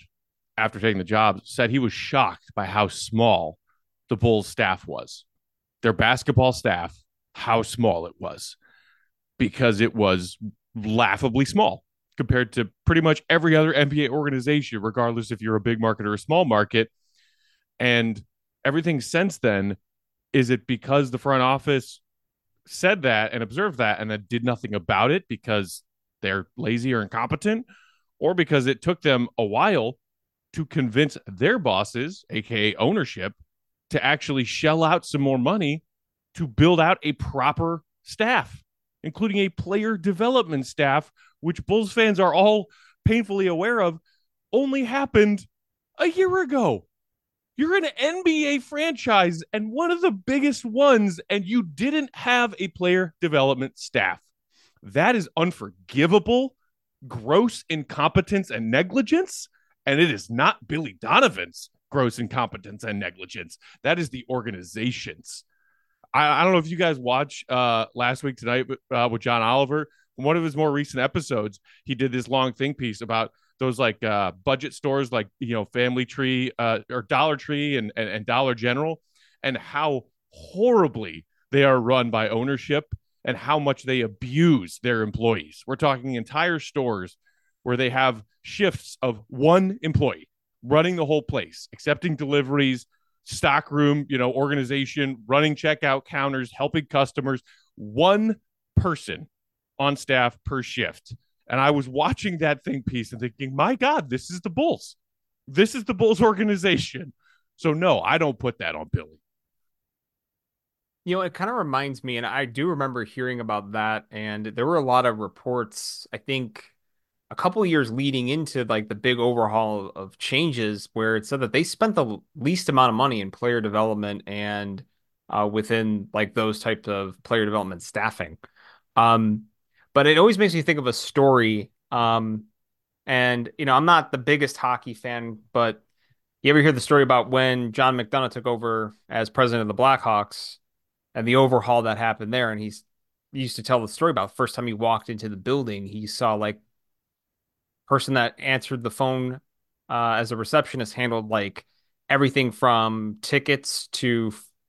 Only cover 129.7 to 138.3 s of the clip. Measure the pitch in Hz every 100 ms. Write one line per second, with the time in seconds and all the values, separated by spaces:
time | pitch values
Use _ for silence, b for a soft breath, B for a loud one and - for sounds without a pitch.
129.7 | _ _ 139 143 156 208 196 208 165 147
130.7 | 151 127 113 - - 139 131 110 107 98
131.7 | _ _ 123 117 113 110 110 107 _ _
132.7 | _ _ _ - 127 123 120 120 - 139
133.7 | 131 165 165 - 131 123 147 139 - 127
134.7 | 123 - 117 127 120 117 110 _ 123 117
135.7 | 110 _ _ _ _ _ _ 135 147 147
136.7 | 131 - 147 131 123 117 131 131 127 120
137.7 | 110 131 127 110 139 127